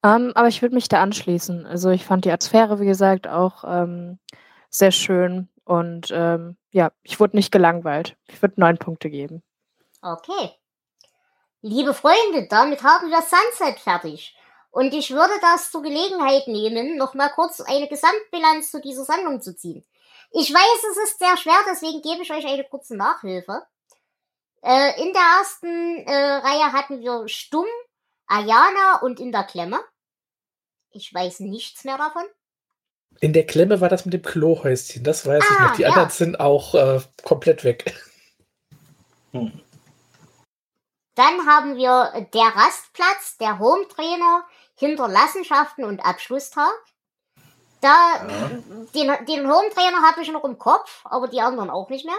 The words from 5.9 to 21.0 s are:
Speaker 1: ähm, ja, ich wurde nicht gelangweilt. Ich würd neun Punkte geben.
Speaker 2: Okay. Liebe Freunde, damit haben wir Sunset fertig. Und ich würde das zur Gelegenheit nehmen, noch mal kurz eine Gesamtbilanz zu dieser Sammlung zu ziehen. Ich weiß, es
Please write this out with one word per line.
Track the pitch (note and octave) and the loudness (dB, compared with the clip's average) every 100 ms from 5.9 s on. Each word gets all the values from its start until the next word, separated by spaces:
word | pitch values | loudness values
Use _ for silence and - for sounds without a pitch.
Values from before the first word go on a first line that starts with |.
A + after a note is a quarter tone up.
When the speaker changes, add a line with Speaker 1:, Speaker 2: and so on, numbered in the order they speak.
| E3+ E3+ | -10 -8
Speaker 1:
ähm, | E3+ E3+ E3+ E3+ F3 _ | -2 -2 -2 -6 -18 _
ja, | G3 E3 _ | 0 0 _
ich | _ - | _ 0
wurde | G#3 G#3 | 2 2
nicht | G3 | 2
gelangweilt. | G3+ E3+ E3+ E3 D3 E3+ _ _ | 4 4 2 -4 -6 -6 _ _
Ich | - | -4
würd | G3+ G3 | -2 4
neun | E3+ E3+ | 4 4
Punkte | - E3 D#3+ | -4 -10 -10
geben. | C#3+ C#3+ D#3+ _ _ _ _ _ _ | -10 -12 -14 _ _ _ _ _ _
Speaker 2:
Okay. | F3+ E3 - G4 A3+ _ _ _ _ _ _ _ _ _ _ _ | -12 -12 -10 -8 -8 _ _ _ _ _ _ _ _ _ _ _
Liebe | G#3+ A3+ C#4 | -6 -2 -2
Freunde, | C4 D4 F#4+ A4 D#4+ F#3+ | 0 2 4 2 -2 0
damit | G#3+ C#4 C#4 | 2 2 2
haben | B3+ E4+ F4 | 4 4 4
wir | E4 | -2
Sunset | E4 F4+ A4 A#4 D#4 G#3+ | 2 2 2 -2 -4 -4
fertig. | - F3 E3+ D3+ - _ _ _ _ | -4 -4 -4 -16 -20 _ _ _ _
Und | - C4+ | -4 -2
ich | D4 C#4+ | -2 -6
würde | C4 F4+ G4+ | 0 2 2
das | F4 E4+ - | 2 0 -2
zur | E4 | -10
Gelegenheit | D4+ D4 F#4+ F#4 C#4 C#4 C4+ | -8 -6 -4 -2 0 0 0
nehmen, | G#3+ G#3+ A3+ B3+ D#4+ | -4 -4 -4 -6 -4
noch | C4 | -6
mal | C4+ C#4+ | -2 -4
kurz | C#4+ E4+ - | 0 -4 -4
eine | - C#4 C#4+ | -4 -4 -4
Gesamtbilanz | C#4+ D#4+ G#4 G#4+ F4 D#4+ D#4 D4+ | 0 0 0 -6 0 0 0 -4
zu | D4+ | -12
dieser | C#4 C4 | -12 -14
Sammlung | C4+ D#4+ F4+ C4 | -6 -4 -4 -8
zu | G3 F3 | -12 -16
ziehen. | F3 D#3 _ _ _ _ _ | -16 -16 _ _ _ _ _
Ich | - C4+ | -4 0
weiß, | D4+ G4 A#4 G#4+ | 4 4 2 -2
es | F#4 | -6